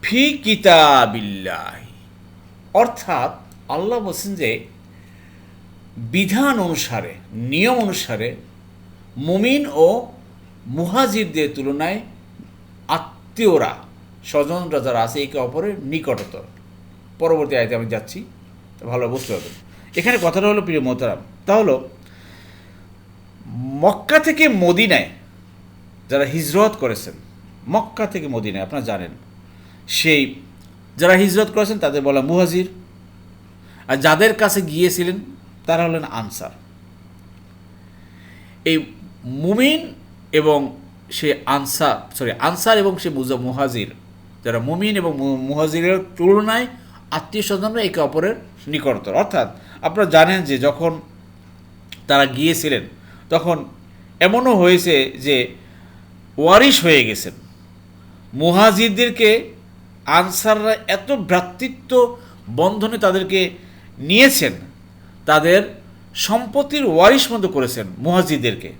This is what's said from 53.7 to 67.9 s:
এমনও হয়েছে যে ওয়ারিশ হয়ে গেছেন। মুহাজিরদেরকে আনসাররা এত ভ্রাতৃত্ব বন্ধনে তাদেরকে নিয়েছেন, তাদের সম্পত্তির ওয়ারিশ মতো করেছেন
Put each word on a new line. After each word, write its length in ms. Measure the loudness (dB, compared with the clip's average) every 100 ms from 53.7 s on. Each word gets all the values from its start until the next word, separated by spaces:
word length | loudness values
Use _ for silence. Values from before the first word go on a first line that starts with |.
| -18 -20 -20 -20 0 2
এমনও 260 | 4 4 4
হয়েছে 320 | 6 4 4 2 2 -4 0
যে 100 | 0 0 -8 -20 -20 -20 -20 -20 -20 -18 0
ওয়ারিশ 380 | 6 8 8 4
হয়ে 180 | 4 4 4
গেছেন। 260 | -4 -10 -14 -20 -20 -20 -20 -20 -20 -20 -20 -16 -2
মুহাজিরদেরকে 920 | 2 6 6 6 0 2 0 4 4 4 0 -18 -20 -20 -20 -16 0 2
আনসাররা 540 | 2 -2 0 2 2 -2 -2 -4
এত 120 | -2 -4 0
ভ্রাতৃত্ব 640 | 0 -2 -8 -10 -10 -2 2 2 0 -20 -20 -12 0
বন্ধনে 360 | 0 0 -4 0
তাদেরকে 360 | 0 0 0 -2 -2 -6 -20 -20 -20 -14
নিয়েছেন, 560 | 0 6 6 6 -2 -4 -16 -20 -20 -20 -20 -12 2
তাদের 340 | 2 6 4 2 -12 -20 -20 -18
সম্পত্তির 680 | -8 -2 -2 -2 -2 -2 -2 0
ওয়ারিশ 300 | 6 6 6 2
মতো 160 | -2 -2 -2
করেছেন 300 | -4 -4 -10